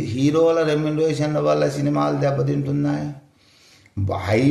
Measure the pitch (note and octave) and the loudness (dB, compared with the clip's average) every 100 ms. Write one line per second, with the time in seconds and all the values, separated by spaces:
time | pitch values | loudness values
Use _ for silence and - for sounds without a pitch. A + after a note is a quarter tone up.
0 | D3 B2 C#3+ D#3 E3 E3 D#3 D3+ D3+ D3+ | -4 0 0 4 4 2 2 0 0 0
1 | D#3+ C#3+ D3+ D3+ D3 D3+ D3 C#3+ C#3+ D3 | 0 0 -2 0 0 2 0 0 -2 0
2 | D3 C#3+ C#3+ C#3 C#3 C#3+ C#3 C#3+ C#3+ D3 | 0 0 0 0 0 -2 -2 -2 -2 -2
3 | D3 C#3+ - _ _ _ _ - _ - | -6 -10 -18 _ _ _ _ -20 _ -4
4 | - - F#2 A2 C3+ | -4 -2 -2 2 4